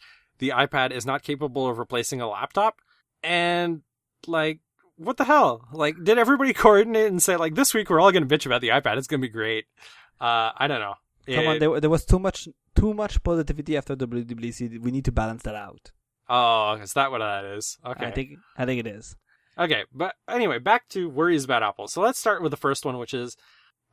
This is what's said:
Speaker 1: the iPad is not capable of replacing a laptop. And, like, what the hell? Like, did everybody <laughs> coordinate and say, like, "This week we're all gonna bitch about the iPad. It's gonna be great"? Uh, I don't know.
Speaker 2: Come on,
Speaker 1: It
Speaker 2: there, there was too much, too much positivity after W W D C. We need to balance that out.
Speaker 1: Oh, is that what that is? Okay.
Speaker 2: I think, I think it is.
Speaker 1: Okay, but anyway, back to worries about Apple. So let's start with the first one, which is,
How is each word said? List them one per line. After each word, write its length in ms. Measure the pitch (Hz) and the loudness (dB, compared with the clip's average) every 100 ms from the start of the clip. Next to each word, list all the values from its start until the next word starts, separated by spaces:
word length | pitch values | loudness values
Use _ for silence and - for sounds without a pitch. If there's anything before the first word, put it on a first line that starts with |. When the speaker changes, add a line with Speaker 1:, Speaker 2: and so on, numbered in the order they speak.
| - _ _ _ | -20 _ _ _
Speaker 1:
the 100 | 131 | -2
iPad 420 | 127 139 143 131 | 0 0 0 -2
is 140 | 127 120 | -4 -6
not 180 | 139 | -6
capable 440 | - 143 147 127 131 | -6 -6 -4 -2 -2
of 100 | 117 | -4
replacing 400 | 120 123 117 131 | -4 -4 -4 -6
a 60 | 117 | -6
laptop. 540 | 101 113 - 214 - _ _ _ _ | -6 -4 0 0 -2 _ _ _ _
And, 580 | 160 175 175 175 175 160 - _ _ _ - | -2 0 2 0 -2 -4 -10 _ _ _ -4
like, 320 | 165 156 156 _ _ _ - | -2 -2 -4 _ _ _ -10
what 200 | 165 254 | -6 -2
the 80 | 262 | 4
hell? 420 | 294 190 117 120 | 6 4 2 -8
Like, 240 | 151 151 160 | -4 -2 0
did 140 | 170 233 | 2 4
everybody 340 | 233 269 269 | 4 4 2
<laughs> 120 | - 226 | 6 8
coordinate 420 | 202 220 220 214 | 8 6 2 2
and 160 | 180 | 2
say, 140 | - 180 | 0 2
like, 180 | 165 160 | 0 2
"This 180 | 277 | 2
week 160 | 226 208 | 2 2
we're 100 | 165 | 6
all 100 | 190 | 8
gonna 140 | 180 135 | 6 4
bitch 200 | 156 139 | 2 2
about 160 | 120 | 0
the 80 | 117 | 2
iPad. 280 | 127 127 110 | 2 2 -2
It's 100 | 131 | -2
gonna 140 | 147 | -4
be 80 | 127 | -4
great"? 360 | 110 110 110 - _ - - - _ | -4 -4 -4 -6 _ -20 -20 -20 _
Uh, 300 | 120 117 113 - | 0 2 0 0
I 100 | 139 | -2
don't 140 | 131 | -2
know. 140 | 101 98 _ _ - | -4 -10 _ _ -6
Speaker 2:
Come 220 | 127 156 | -2 0
on, 80 | 156 | 2
Speaker 1:
It 40 | |
Speaker 2:
there, 200 | 151 156 | 2 2
there 100 | 151 | 2
was 140 | 160 | 0
too 160 | - 185 | 2 2
much, 300 | 190 - - - _ - | 2 -6 -12 -20 _ 0
too 180 | 208 | 0
much 300 | 214 208 - | 0 -2 -2
positivity 540 | - 170 147 151 143 147 | 0 0 -2 -6 -4 -6
after 180 | - 135 | -4 -6
W 280 | 123 120 120 | -6 -6 -8
W 160 | 117 | -8
D 100 | 117 | -10
C. 260 | 117 120 113 | -8 -10 -8
We 120 | 120 | -6
need 140 | 131 131 | -4 -2
to 60 | |
balance 300 | 117 110 113 | -2 -2 -6
that 120 | 113 107 | -10 -12
out. 360 | 101 - - _ _ _ - | -14 -18 -20 _ _ _ -2
Speaker 1:
Oh, 460 | 123 120 113 107 107 | 2 4 4 2 -2
is 120 | 98 | -4
that 180 | - 135 | -2 0
what 80 | 127 | -2
that 260 | 107 101 98 | -4 -4 -6
is? 320 | 101 - - 123 | -10 -10 -12 -12
Okay. 200 | 123 117 | -8 -8
Speaker 2:
I 40 | |
think, 280 | 101 135 147 _ - | -8 -10 -14 _ -8
I 80 | 127 | -4
think 140 | 127 | -4
it 60 | 113 | -6
is. 280 | 104 - - _ _ _ - | -12 -18 -20 _ _ _ -6
Speaker 1:
Okay, 260 | 170 127 - | -2 -2 -4
but 220 | 131 180 - - | -8 -8 -8 -6
anyway, 320 | 247 214 120 | -2 -2 -2
back 300 | 127 233 - | 2 2 0
to 180 | 196 175 | -6 -4
worries 360 | 135 170 165 131 | 0 2 2 2
about 180 | 123 | 0
Apple. 240 | 107 - 107 | 0 -4 -8
So 140 | - | 0
let's 180 | 214 262 | 0 0
start 220 | 226 196 | -2 -2
with 100 | 160 | -2
the 60 | 135 | -2
first 280 | 143 139 147 | -2 -2 -4
one, 120 | 127 | -8
which 160 | 117 | -8
is, 240 | 127 123 - _ _ _ _ _ | -8 -8 -12 _ _ _ _ _